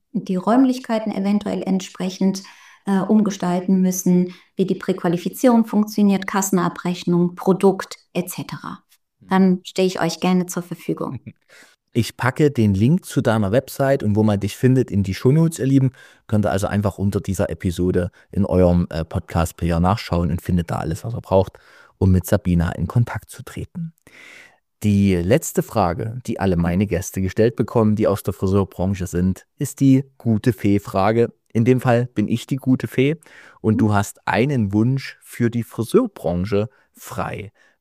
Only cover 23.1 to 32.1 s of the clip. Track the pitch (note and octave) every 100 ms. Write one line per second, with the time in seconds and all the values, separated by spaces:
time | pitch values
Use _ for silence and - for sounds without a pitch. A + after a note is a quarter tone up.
23.1 | G#2+ - - - - - - E3 - _
24.1 | - - - - _ _ _ G#2 G2+ G2+
25.1 | F2+ F2 C#3+ - - F3 A2+ F2+ E2+ A2
26.1 | B2 - - G2 E2+ E2+ F2 G#2 F2 -
27.1 | - F#2+ - A2+ - G#2+ A#2+ G#2+ G#2+ F#2+
28.1 | G2 - - F#2+ G2 F#2+ - F#2 F#2+ F2
29.1 | F2 F#2 F#2 _ _ D3 - C#3 C3+ C#3
30.1 | _ A#2 G#2+ C3 - G2+ G2+ - G2 G2
31.1 | A2+ A#2 - _ A2+ A#2 B2+ B2+ A#2 B2